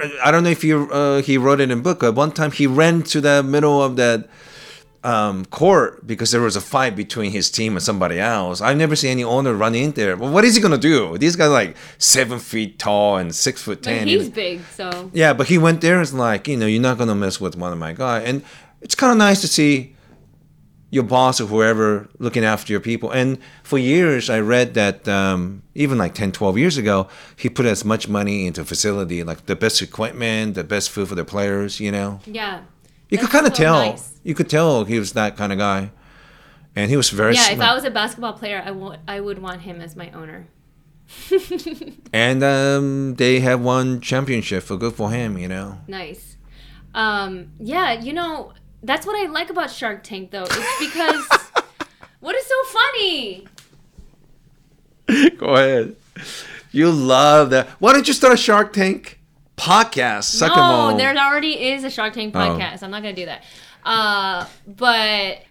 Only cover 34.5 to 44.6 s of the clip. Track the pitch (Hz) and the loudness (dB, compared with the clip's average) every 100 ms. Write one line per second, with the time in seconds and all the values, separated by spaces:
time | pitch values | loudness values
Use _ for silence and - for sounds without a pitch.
34.5 | 151 165 131 104 117 98 - 107 101 101 | 2 2 2 0 -2 -4 -2 -4 -2 -4
35.5 | 98 101 95 98 - - - - - _ | -2 -2 -2 -6 -12 -20 -20 -20 -20 _
36.5 | _ _ - 104 139 - 101 110 247 226 | _ _ -4 0 0 0 2 2 4 2
37.5 | 202 233 254 269 214 220 233 233 214 214 | 2 2 0 -2 -4 -4 -6 -10 -10 -10
38.5 | 202 190 196 196 156 160 202 202 196 190 | -10 -10 -12 -12 -14 -12 -10 -8 -10 -12
39.5 | 180 175 170 170 160 170 165 156 170 165 | -14 -14 -16 -16 -18 -18 -18 -18 -18 -20
40.5 | _ _ _ _ _ _ - - 381 - | _ _ _ _ _ _ -18 -2 -2 -2
41.5 | 359 - 302 - - - 113 117 131 139 | -8 -10 -12 -16 -20 -6 0 2 2 2
42.5 | 139 135 139 139 139 135 123 123 127 127 | 2 2 0 0 -2 -4 0 2 4 2
43.5 | 123 123 127 127 127 - 131 135 120 - | 2 2 0 0 -4 -4 -4 -2 -4 -4
44.5 | - | -6